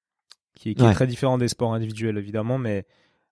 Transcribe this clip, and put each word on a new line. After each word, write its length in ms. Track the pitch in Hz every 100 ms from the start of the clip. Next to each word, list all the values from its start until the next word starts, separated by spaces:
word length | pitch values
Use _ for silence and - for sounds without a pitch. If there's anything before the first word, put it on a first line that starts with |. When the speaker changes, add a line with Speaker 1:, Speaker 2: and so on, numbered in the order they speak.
| _ _ _ - _ _
Speaker 1:
qui, 200 | 113 104
qui 80 |
Speaker 2:
Ouais. 80 | 120
Speaker 1:
est 20 |
très 140 | 95 131
différent 300 | 120 135 127
des 100 | 120
sports 260 | - 117
individuels, 440 | 113 110 107 113 104
évidemment. 400 | 101 107 110 131
Mais 280 | 117 101 - _ _ _ _